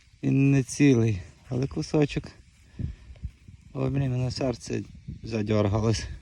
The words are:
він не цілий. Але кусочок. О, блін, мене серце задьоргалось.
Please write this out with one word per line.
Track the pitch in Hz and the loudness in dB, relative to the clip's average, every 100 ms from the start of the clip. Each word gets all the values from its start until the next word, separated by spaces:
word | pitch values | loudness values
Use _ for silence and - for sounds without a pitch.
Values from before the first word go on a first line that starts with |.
| - _ | -20 _
він | 139 135 139 | 0 4 4
не | 139 | 4
цілий. | 127 - 147 123 113 98 - - - | 2 4 6 6 4 0 -6 -18 -8
Але | 127 135 | -4 -4
кусочок. | - 151 156 147 - - - - _ - - - - - - - - - - - | -4 -2 2 2 -2 -10 -14 -20 _ -20 -10 -10 -10 -18 -14 -14 -14 -20 -20 -14
О, | 143 135 | -6 -4
блін, | 135 135 | -2 -2
мене | 123 127 | -2 -4
серце | - 135 117 - 117 101 - - - | -4 -4 -4 -6 -6 -6 -14 -16 -14
задьоргалось. | - 117 107 107 104 107 110 110 - - | -6 -4 0 2 2 2 2 0 -4 -12